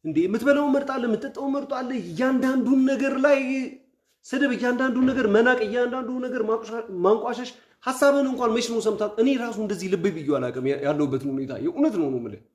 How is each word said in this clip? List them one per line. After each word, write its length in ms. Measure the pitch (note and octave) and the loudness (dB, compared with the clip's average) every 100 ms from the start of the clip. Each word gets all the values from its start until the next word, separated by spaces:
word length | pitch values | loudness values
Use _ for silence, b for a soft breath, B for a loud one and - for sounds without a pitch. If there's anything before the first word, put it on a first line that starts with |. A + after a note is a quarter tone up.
እንዴ? 120 | D#3 D3+ | -2 0
የምትበላውን 500 | F3+ A3 C4 C#4+ D4 | 0 0 2 4 4
መርጣለህ፣ 360 | C#4 C4+ C4 A#3+ | 0 0 -4 -2
የምትጠጣውን 440 | A3 C#4 - C#4 | -2 -4 -8 -4
መርጣለህ። 480 | C#4 C#4 B3+ B3+ B3+ | -4 -4 -6 -4 -6
እያንዳንዱን 760 | F3 D#3+ B3+ C4 C4 C4 A#3 C4+ | -6 -2 0 2 2 2 4 4
ነገር 300 | C4 C4+ C4+ C4 | 4 2 0 2
ላይ 220 | C#4+ C#4 C4 C4+ B3+ - _ _ _ _ | 4 4 2 -4 -6 -12 _ _ _ _
ስድብ፣ 260 | - B3+ C#4 | -6 0 0
እያንዳንዱን 540 | A3+ B3 B3 C4 A#3+ | 2 0 0 0 2
ነገር 220 | C4 C4 G#3+ | 2 2 4
መናቅ፣ 320 | G#3 A#3+ B3 | 4 4 2
እያንዳንዱን 580 | G#3+ A#3+ B3 B3+ A#3+ B3+ | 0 0 -2 -2 -6 -6
ነገር 200 | B3+ B3+ | -4 -4
ማቁሻ-፣ 280 | G#3+ A3+ G#3 A#3 A3 F#3 | -2 -2 -4 -10 -8 2
ማንቋሸሽ 540 | F3+ A3 A#3 A#3 B3 - b b | 4 4 0 -6 -10 -14 b b
ሀሳብን 420 | B3+ B3+ C#4+ C#4+ | -8 2 4 4
እንኳን 260 | C4 A#3+ A#3+ | 0 0 0
መች 140 | A3+ A#3 | 0 0
ነው 120 | A#3 | 0
ሰምታ? 240 | G#3+ G#3+ G#3 - | 0 -2 -4 2
እኔ 100 | B3+ | 2
ራሱ 220 | C4 A#3 G#3+ | 2 -2 -6
እንደዚህ 280 | G#3 F#3+ F#3 | -4 -4 -2
ልብ 140 | F#3 | 0
ብዬው 280 | G3 E3 C#3+ | 0 -2 -2
አላውቅም 300 | C#3 B2 B2 C3 | 0 -2 -2 -2
ያ-፣ 120 | C#3 | 0
ያለሁበትን 480 | C#3+ D3+ C#3+ C3 C#3+ | 0 0 0 -2 -4
ሁኔታ 240 | C3+ C3+ A#2 | -4 -6 -4
የእውነት 380 | D#3 A#3+ D#4 | -4 2 0
ነው 120 | F#3+ C#3+ | 2 -2
ነው 100 | B2+ | -2
የምልህ። 240 | A2+ G2+ _ | -6 -12 _